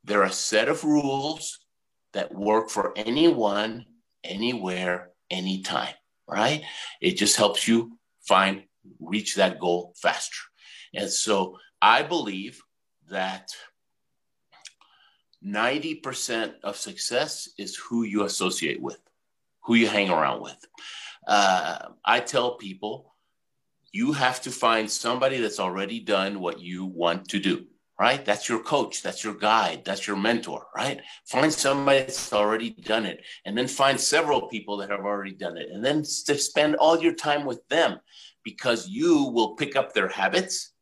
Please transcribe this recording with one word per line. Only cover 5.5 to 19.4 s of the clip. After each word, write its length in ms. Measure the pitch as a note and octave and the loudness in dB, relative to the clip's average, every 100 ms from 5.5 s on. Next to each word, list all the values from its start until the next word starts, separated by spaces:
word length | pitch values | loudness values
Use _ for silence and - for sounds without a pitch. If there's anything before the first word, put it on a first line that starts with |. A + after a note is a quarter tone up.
| F#2+ F#2+ C2 - - _ _ - | -4 -4 -4 -4 -10 _ _ -8
right? 360 | G2 A#2 D3+ - - - - | 0 0 0 -6 -14 -14 -2
It 120 | F2+ | -2
just 240 | F#2+ G2+ - | 2 2 4
helps 320 | G#2 - - | 4 4 4
you 300 | A#2 A#2 - _ _ - | 4 2 -10 _ _ 4
find, 380 | F#2+ F#2+ F#2+ - _ - - | 6 6 0 -10 _ -20 -18
reach 360 | D#2+ G2+ - - | -4 -4 -2 2
that 220 | F#2 - | 2 2
goal 360 | F2+ F2 F2 - | 0 0 -2 -2
faster. 460 | F2 - - - - _ - - - | -2 -2 -8 -12 -16 _ -20 -20 -12
And 160 | - G2+ | -6 -4
so 480 | - A2 G2 F#2 - - _ | -2 2 2 0 -6 -20 _
I 220 | - A#2+ | 6 6
believe 580 | D3+ F3 A2 F#2+ G#2+ C3 _ _ _ _ _ | 4 -4 -4 -8 -10 -14 _ _ _ _ _
that 440 | - F#2+ F#2+ - - - _ _ _ _ _ _ _ _ _ - _ _ _ _ _ _ _ | -4 -4 -6 -12 -18 -18 _ _ _ _ _ _ _ _ _ -20 _ _ _ _ _ _ _
ninety 520 | G2 G#2 A#2+ D3 D#3 | -6 -2 0 0 -4
percent 580 | D3+ C3 B2+ - A2+ G#2 - | -6 -8 -8 -4 -4 -4 -8
of 140 | G2+ - | -10 -8
success 720 | G#2 F#2 - A#2+ D3+ - - - | -12 -8 -2 -2 -2 -6 -12 -12
is 200 | F#2+ - | -12 -12
who 260 | - A#2 | -4 -2
you 220 | A2 G#2 | 0 0
associate 560 | G2 - F#2 - D2+ - | 0 0 -2 0 -4 -4
with, 200 | A#1+ - _ _ _ _ | -8 -12 _ _ _ _